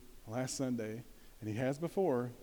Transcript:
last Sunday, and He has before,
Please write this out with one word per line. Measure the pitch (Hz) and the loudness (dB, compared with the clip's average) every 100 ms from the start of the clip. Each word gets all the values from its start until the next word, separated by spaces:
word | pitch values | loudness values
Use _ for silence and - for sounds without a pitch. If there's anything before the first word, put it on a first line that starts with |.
| - - - | -16 -16 -4
last | 113 127 - | -2 0 0
Sunday, | 131 120 110 110 127 - - - | 0 0 0 -4 -8 -14 -18 -8
and | 107 | -2
He | 104 | 2
has | 123 143 | 2 2
before, | 170 - 185 123 123 120 | 0 2 4 4 2 -4